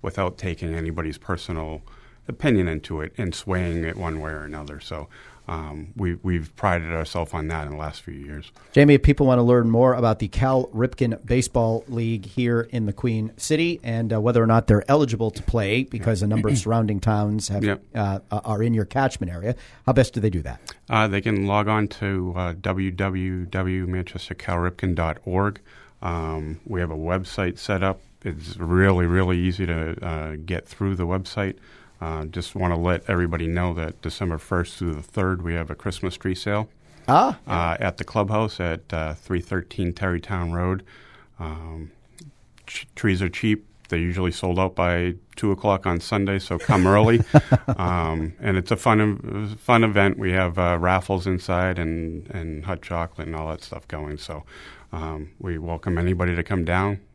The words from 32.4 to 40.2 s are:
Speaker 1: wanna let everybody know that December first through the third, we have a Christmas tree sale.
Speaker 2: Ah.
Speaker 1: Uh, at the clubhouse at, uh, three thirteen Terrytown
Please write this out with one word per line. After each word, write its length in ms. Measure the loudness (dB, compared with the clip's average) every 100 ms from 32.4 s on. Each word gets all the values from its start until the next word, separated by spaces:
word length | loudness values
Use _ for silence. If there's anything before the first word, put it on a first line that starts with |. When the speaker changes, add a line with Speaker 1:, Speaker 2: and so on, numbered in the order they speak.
| -8
Speaker 1:
wanna 220 | -2 0 2
let 240 | 2 0 0
everybody 380 | 0 0 -2 -2
know 260 | -2 -2
that 260 | -2 -6 -8
December 360 | -10 -6 -4 -4
first 380 | -2 -2 -2 -4
through 160 | -4
the 80 | -4
third, 400 | -8 -2 0 0
we 120 | -2
have 160 | -4 -4
a 40 |
Christmas 420 | -6 -6 -6 -6 -4
tree 180 | -6
sale. 340 | -4 -2 -2 -2 -10 -20 -16 2
Speaker 2:
Ah. 300 | 4 4 0 -4
Speaker 1:
Uh, 300 | 0 0 0
at 160 | -2 -4
the 80 |
clubhouse 560 | -4 0 0 2 0 -2
at, 320 | -4 -4 -6
uh, 220 | -4 -4
three 260 | -6 -4 -4
thirteen 520 | -2 -6 -6 -4 -4
Terrytown 600 | -2 -2 -2